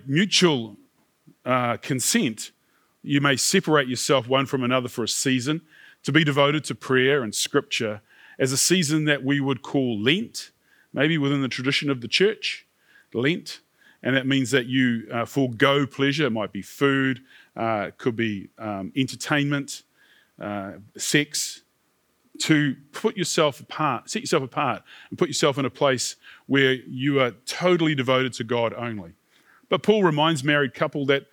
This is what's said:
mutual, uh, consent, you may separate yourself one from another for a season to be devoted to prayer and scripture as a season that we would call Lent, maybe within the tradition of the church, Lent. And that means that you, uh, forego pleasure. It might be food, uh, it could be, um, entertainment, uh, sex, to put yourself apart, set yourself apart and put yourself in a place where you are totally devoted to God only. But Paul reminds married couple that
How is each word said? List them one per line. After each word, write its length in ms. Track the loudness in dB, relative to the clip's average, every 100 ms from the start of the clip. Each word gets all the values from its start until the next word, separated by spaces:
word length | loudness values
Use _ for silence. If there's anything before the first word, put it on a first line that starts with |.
| 0
mutual, 680 | 2 2 4 4 2 -4 -14 _ _ _ _ _ _ -2
uh, 320 | 0 0 -2
consent, 720 | -4 -4 0 0 0 -4 -12 _ _ _ _ _
you 180 | -2 2
may 160 | 2 2
separate 520 | 2 2 4 2 2
yourself 400 | -2 0 0 2
one 180 | 0 0
from 160 | -2
another 260 | 0 0 -2
for 140 | -4
a 60 | -4
season 540 | -2 0 0 0 -4 -6 -20 -20 _
to 100 | 0
be 120 | 2
devoted 380 | 4 4 4 2
to 100 | -4
prayer 480 | -8 0 2 2 2
and 120 | -2
scripture 640 | -4 -2 -2 -2 -4 -4 -6 -14 _ -14 -2
as 140 | 0
a 40 | 2
season 500 | 2 2 2 0 2
that 180 | 0
we 160 | 0 0
would 220 | 0 -2
call 360 | -2 -2 0 0
Lent, 520 | 2 2 0 -12 -16 _ _ _ _
maybe 260 | 0 2 2
within 220 | 0 0
the 80 | -2
tradition 400 | -4 -2 -2 -2
of 120 | -4
the 80 | -2
church, 580 | 0 0 0 -8 -10 -14 _ _ _ _
Lent. 460 | -2 0 -2 -6 -16 _ _ _ _
And 140 | 0 0
that 100 | 2
means 240 | 0 2
that 160 | 0 2
you, 400 | 0 2 0 -4
uh, 120 | -6
forego 640 | -4 -2 -2 2 2 4 0
pleasure. 400 | 0 0 0 0
It 40 |
might 220 | -2 -6
be 100 | -8
food, 600 | -12 0 2 2 0 -4 -10 -20 _ -6
uh, 300 | -2 -2 -4
it 100 | -6
could 180 | -4 -2
be, 320 | -2 -4 -10 -12
um, 340 | -10 -8 -6 -4
entertainment, 880 | -4 -6 -4 -2 0 -2 -6 -14 _ _ _ _ _ -12
uh, 320 | -10 -8 -10 -14 -18 -10
sex, 640 | 0 0 0 -4 -8 -10 _ _ _ _ _ _ _ -4
to 360 | 0 2 2 -4 -12
put 240 | -6 -4 -2
yourself 440 | -2 2 0 0
apart, 500 | -10 -4 -2 -2 -6
set 120 | -8
yourself 200 | -2 -2
apart 400 | -2 -4 -4 -4 -10 -20 -10
and 80 | -4
put 100 | -2
yourself 300 | 0 0 0
in 60 |
a 60 | -4
place 460 | 0 0 2 -2 -10 -18 -16 -2
where 260 | 2 4
you 480 | 2 -4 -4 0 2
are 120 | 2 -2 -12
totally 480 | -2 2 4 2
devoted 380 | 2 2 2 0
to 120 | -4
God 280 | -4 -2 -2
only. 380 | -4 -8 -8 -12 -18 _ _ _ _ -4
But 140 | 0
Paul 200 | 4 4
reminds 400 | 4 4 2 2
married 320 | 2 2 2
couple 320 | -2 -4 0 2
that 200 | 0 0